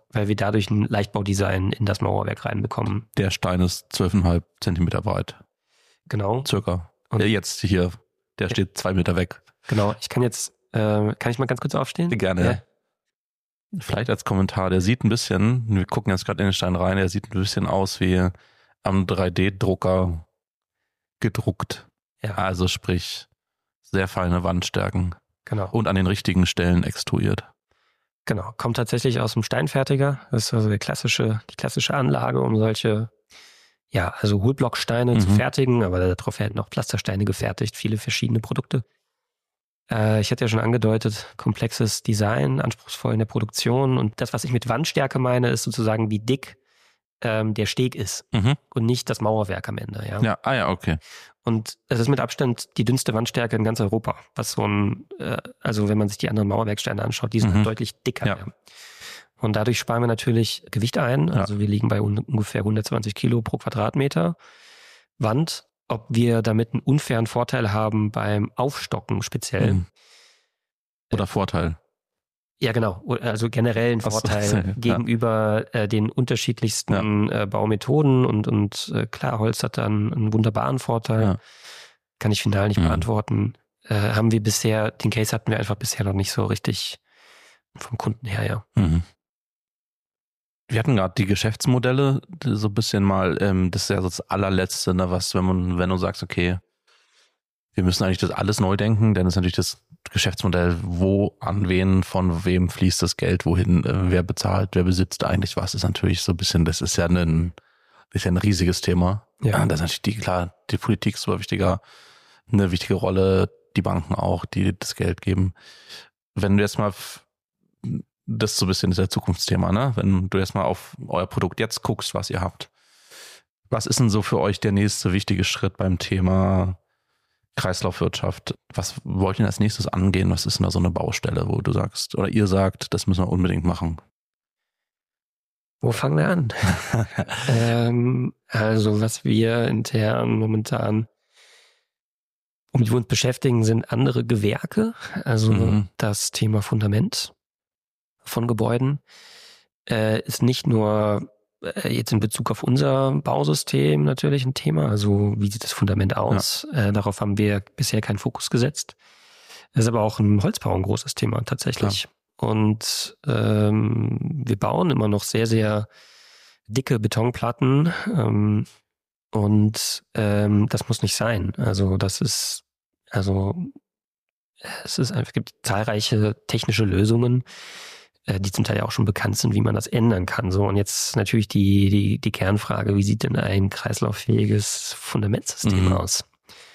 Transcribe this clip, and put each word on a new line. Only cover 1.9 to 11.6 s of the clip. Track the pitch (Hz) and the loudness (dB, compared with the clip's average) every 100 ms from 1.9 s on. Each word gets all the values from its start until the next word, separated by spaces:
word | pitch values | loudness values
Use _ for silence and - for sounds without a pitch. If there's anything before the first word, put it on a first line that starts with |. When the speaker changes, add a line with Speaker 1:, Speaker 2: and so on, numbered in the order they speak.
| 95 | 0
Speaker 1:
Mauerwerk | - 101 - - - | 0 0 -2 -4 -6
reinbekommen. | 101 107 - - 101 - - | -4 -4 -2 -2 -4 -4 -2
Speaker 2:
Der | 95 | -2
Stein | - 90 90 | -2 -2 2
ist | 90 - - | 2 0 -10
zwölfeinhalb | - 92 101 90 85 - _ | -2 2 4 4 2 0 _
Zentimeter | - 90 85 92 | -4 0 0 0
breit. | - 92 92 - - _ _ _ _ _ _ | -2 -2 -4 -12 -20 _ _ _ _ _ _
Speaker 1:
Genau. | 104 101 120 139 | -4 0 -2 0
Speaker 2:
Circa. | 101 95 87 - _ _ | -2 0 -4 -6 _ _
Speaker 1:
Und | 113 | 0
Speaker 2:
Äh, | 101 | 2
jetzt | 104 - - | 2 -2 -4
hier, | 85 92 90 85 _ _ _ - | 0 2 2 -2 _ _ _ -6
der | 95 | -2
Speaker 1:
Ja. | |
Speaker 2:
steht | - 95 - | 0 -2 -2
zwei | 92 | -2
Meter | 95 85 90 | 0 2 0
weg. | 87 - _ _ - | -2 -6 _ _ -2
Speaker 1:
Genau, | 107 104 104 | 0 0 -2
ich | - | -4
kann | 123 | 0
jetzt, | 123 - - - _ | 0 -2 -10 -12 _
äh, | 113 107 104 104 - | -2 2 2 0 -2
kann | 139 | -4
ich | 123 | -2
mal | 131 | -2
ganz | - | -2